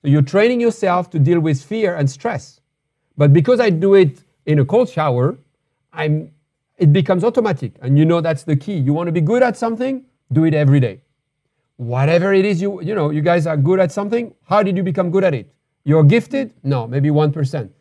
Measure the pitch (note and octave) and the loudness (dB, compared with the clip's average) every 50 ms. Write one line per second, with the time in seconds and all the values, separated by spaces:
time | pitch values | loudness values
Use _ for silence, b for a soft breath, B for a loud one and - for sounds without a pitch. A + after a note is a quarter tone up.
0 | - C#3+ C#3+ D3+ C#3+ C#3+ - G3 G#3 A#3+ B3+ A#3+ A#3+ A#3 A3 - G#3 F#3+ F3 F3+ | 2 2 2 2 2 2 2 2 2 2 0 0 0 -2 -2 -2 -2 -2 -2 -2
1 | F3 - - D#3+ C#3 D3 F3 E3+ D#3 D#3+ D3 C3 - _ G#3+ A3+ G#3+ F#3 F3 E3 | -4 -4 -2 0 2 2 2 2 0 0 -2 -4 -6 _ -6 -4 -2 -2 -2 -2
2 | C#3+ C3 - - - A#3 G#3+ - - - _ _ _ _ _ _ _ _ _ _ | -4 -4 -4 -6 -8 -8 -8 -8 -12 -16 _ _ _ _ _ _ _ _ _ _
3 | _ _ _ - D3 C#3+ C#3 E3+ D3 A#3+ B3+ A3+ A#3+ G#3+ F3 D#3+ F#3 G3 G3 G3 | _ _ _ 2 4 4 6 4 4 2 2 2 2 0 0 0 2 4 6 6
4 | F#3 C#3+ C3+ _ _ _ _ _ _ D3 D3+ D3 C3 C3+ G3+ A#3 B3+ - - D#3+ | 4 4 0 _ _ _ _ _ _ -2 0 0 2 2 2 0 0 0 -2 -4
5 | D#3 D3 B2 B2 B2+ D#3 A#3+ - _ _ _ _ _ _ _ _ _ _ _ D#3+ | -2 -2 0 0 0 -2 -2 -6 _ _ _ _ _ _ _ _ _ _ _ -6
6 | D#3 D#3 D3+ D#3 D#3+ - _ _ _ _ _ _ _ _ _ _ F3+ D3 D3 F#3+ | -4 -4 -4 -4 -6 -12 _ _ _ _ _ _ _ _ _ _ 2 4 4 4
7 | D#3 - G3 F3+ F3 A#3+ - B3+ A3 G#3+ E3+ C3+ C3+ G#2+ - _ - B2 C#3 D3 | 2 0 -2 0 0 0 0 0 -2 -2 -4 -6 -8 -12 -14 _ -4 0 2 2
8 | D#3 D#3+ E3+ E3+ D#3+ E3 D#3+ C#3 - D#3+ D3+ C3+ - - G3+ E3 C3 C3 D3 D#3+ | 4 4 2 0 0 -2 -4 -4 -4 -4 -4 -4 -4 -6 -6 -4 -2 -2 -2 -2
9 | F3 E3+ D#3+ F3 D#3 D#3 A3+ B3 A#3 G#3+ - - A#3+ A3+ A3+ A3 B3+ C4 C4+ B3+ | -4 -4 -2 -2 0 0 2 2 2 0 0 -4 -6 -6 -4 -4 -6 -6 -6 -8
10 | - _ _ _ _ _ B2+ D#3 D#3+ D#3+ D#3 D3+ D3 C3+ C#3 C#3+ B2+ A2 F#2+ - | -12 _ _ _ _ _ -2 0 0 2 0 2 2 2 2 2 2 -2 -6 -12
11 | _ _ _ _ _ _ _ _ _ _ _ _ _ _ _ _ B2 A#2 B2 B2+ | _ _ _ _ _ _ _ _ _ _ _ _ _ _ _ _ -10 -6 -4 -2
12 | C#3 D3+ E3 - F3 G3 G3 F#3+ F#3+ G#3 G3+ E3 F#3+ G3+ G3+ F3+ E3+ E3+ A3 G3+ | 0 2 2 2 2 2 2 2 2 0 -2 -2 -4 -6 -6 -6 -8 -6 -4 -2
13 | D3+ D3 D3 D3+ D3 F3 E3+ E3+ D3+ E3+ D#3 D3 C3+ D#3+ F#3 F#3+ F#3 F3 - G3+ | -2 -2 -2 -2 0 0 0 0 0 -2 -2 0 0 2 2 2 0 -2 -2 -6
14 | G3+ G3+ A3+ A#3+ A#3+ - _ _ _ _ F#3 G#3+ G#3+ G3 F#3 F3+ F#3 F#3+ D3+ G3 | -6 -4 -4 -4 -4 -6 _ _ _ _ 0 0 0 0 -2 -2 -2 -4 -2 -2
15 | F#3 F3 D#3+ G3 F#3+ F3+ D3+ A#2+ G2 _ _ _ _ _ _ _ _ C#3+ D3+ D#3+ | -4 0 0 0 0 0 -2 -2 -8 _ _ _ _ _ _ _ _ 0 2 4
16 | D3+ C#3+ G3 A#3 A#3 - - C4+ C4+ - _ _ - C#3 C#3 B2+ A2+ A#2 B2 C#3+ | 6 6 4 2 0 -2 -6 -6 -6 -6 _ _ -6 -4 -4 -4 -4 -4 -4 -2
17 | C#3 D3+ D3 D3 D3+ D3+ C#3+ D#3+ C#3+ C3 - D3+ A2 F#2+ _ _ | -2 0 0 0 0 0 -2 -2 -4 -4 -4 -8 -10 -12 _ _